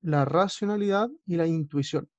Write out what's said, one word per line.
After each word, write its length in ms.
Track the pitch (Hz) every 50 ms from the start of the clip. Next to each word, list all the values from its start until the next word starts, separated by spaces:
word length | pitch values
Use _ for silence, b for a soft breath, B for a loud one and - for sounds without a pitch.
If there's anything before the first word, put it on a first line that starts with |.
la 240 | - 165 151 147 139
racionalidad 840 | 135 139 165 190 196 - - - 202 208 208 202 202 196 196 214 240 285 320 _
y 100 | - 175
la 100 | 165 165
intuición. 640 | 165 165 160 156 147 147 143 139 - - 151 - - _